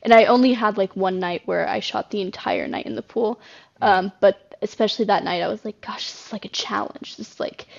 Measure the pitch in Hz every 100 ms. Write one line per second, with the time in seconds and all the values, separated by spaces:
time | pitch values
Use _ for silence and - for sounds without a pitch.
0 | 226 226 214 247 254 233 214 208 190 190
1 | 190 185 175 175 - 175 165 208 - -
2 | - 208 190 - - 90 69 98 - 110
3 | - 226 220 247 - - _ - - 185
4 | 196 - 202 - _ - 208 - 214 -
5 | 208 202 170 175 175 220 220 - - -
6 | - - - 214 196 - - 202 - -
7 | - - 214 - - - -